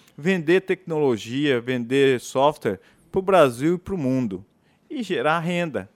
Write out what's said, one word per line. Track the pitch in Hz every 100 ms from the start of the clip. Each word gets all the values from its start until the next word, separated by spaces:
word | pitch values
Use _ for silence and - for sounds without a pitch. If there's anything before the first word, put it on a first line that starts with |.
| _ -
vender | 156 190 151 185
tecnologia, | 190 180 - 156 143 110 110 131 147 123
vender | 120 127 117 135 135 123
software | - 131 139 147 127 95 _ _ _
pro | 190
Brasil | 190 185 139 117 151 175
e |
pro | - 190
mundo. | 131 131 120 92 101 _ _ _ -
E | 277
gerar | 208 147 147 165
renda, | 165 175 170 113 95